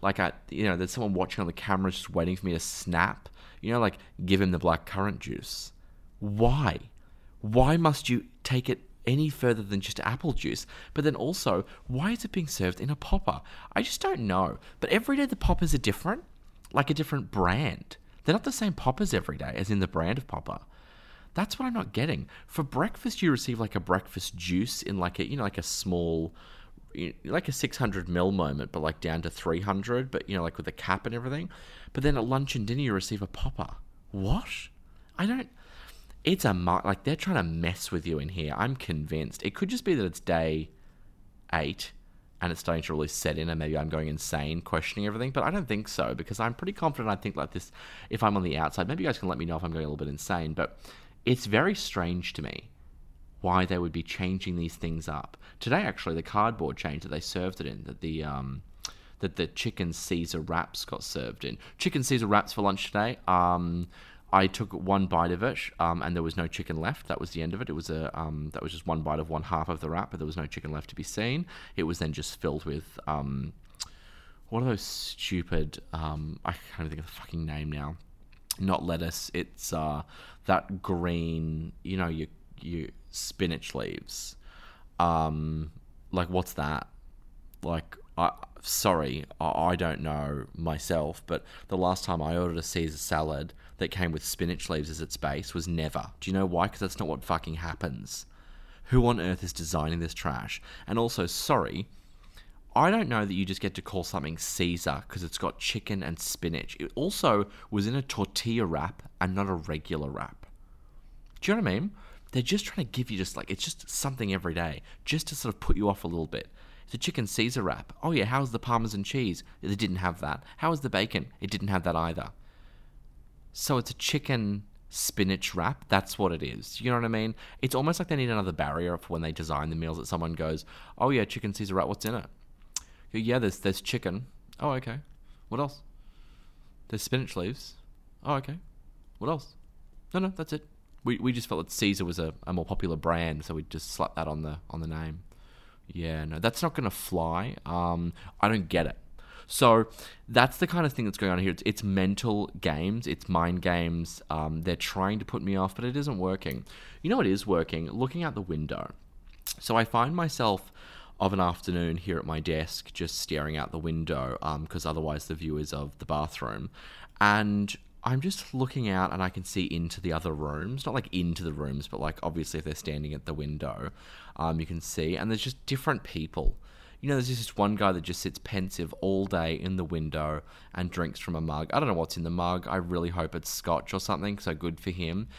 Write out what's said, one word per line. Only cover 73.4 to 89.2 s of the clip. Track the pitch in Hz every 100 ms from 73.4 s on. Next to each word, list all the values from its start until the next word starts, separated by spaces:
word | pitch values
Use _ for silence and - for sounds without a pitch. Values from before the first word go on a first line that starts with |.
| 71 - - - - - - - - - -
what | 110
are | 127
those | 104
stupid, | - - - - - 90 85 82 76 - -
um, | 80 78 78 76 -
I | -
can't | - - -
even | 80
think | 78
of | 78
the |
fucking | - - 82 78
name | 76 76
now. | 73 71 87 - - - - - -
Not | 95 87
lettuce. | 85 82 85 - -
It's, | 87 - - -
uh, | 82 78 73 - - - - -
that | 92 - 95
green, | - 87 87 85 82 80 80 78 82 -
you | - 92
know, | 85
your, | 80 78 - - -
your | - 85 71 - -
spinach | - - - 90 80 - 65
leaves. | 50 50 - - - - - - - - - -
Um, | 85 82 80 78 78 78 78 - - - -
like, | 92 85
what's | 90 92
that? | - 73 76 - - - - - - - -
Like, | - 80 - - - -
I, | 87 - - -
sorry, | - - 107 85 69 71